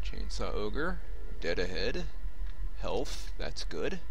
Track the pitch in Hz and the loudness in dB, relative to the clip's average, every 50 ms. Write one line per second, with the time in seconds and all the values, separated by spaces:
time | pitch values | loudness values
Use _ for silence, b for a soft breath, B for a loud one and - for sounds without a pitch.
0 | - - - - - - - - 107 92 - 85 104 107 - 131 151 180 185 175 | 0 0 0 0 0 0 0 0 0 0 0 0 0 0 0 0 0 0 0 0
1 | - - - - - - - - - 82 87 90 92 90 92 82 92 113 147 175 | 0 0 0 0 0 0 0 0 0 0 0 0 0 0 0 0 0 0 0 0
2 | 175 - - - - - - - - - - - - - - - - 85 82 104 | 0 0 0 0 0 0 0 2 0 0 0 0 0 0 0 0 0 0 0 0
3 | 139 - - - - - - - - 69 - - - - - 80 73 135 196 - | 0 0 0 0 0 0 0 0 0 0 0 0 0 0 0 0 0 0 0 0
4 | - - | -2 -2